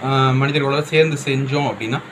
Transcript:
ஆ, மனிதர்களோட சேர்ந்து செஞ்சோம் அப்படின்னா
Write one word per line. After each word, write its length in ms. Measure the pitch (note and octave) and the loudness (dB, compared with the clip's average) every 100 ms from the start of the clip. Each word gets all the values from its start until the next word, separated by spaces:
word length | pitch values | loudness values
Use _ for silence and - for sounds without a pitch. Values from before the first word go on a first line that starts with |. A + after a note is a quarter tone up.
ஆ, 260 | C3 C3+ C3+ | 0 2 4
மனிதர்களோட 520 | C3 C#3 D3 C#3 C#3 | 2 2 0 0 -2
சேர்ந்து 360 | D3 D#3 D#3+ C#3+ | 0 2 2 0
செஞ்சோம் 400 | - C3+ C3+ C#3+ | -2 -2 -2 -2
அப்படின்னா 340 | C#3 G2+ A2 C3+ - | -2 -4 -4 -6 -6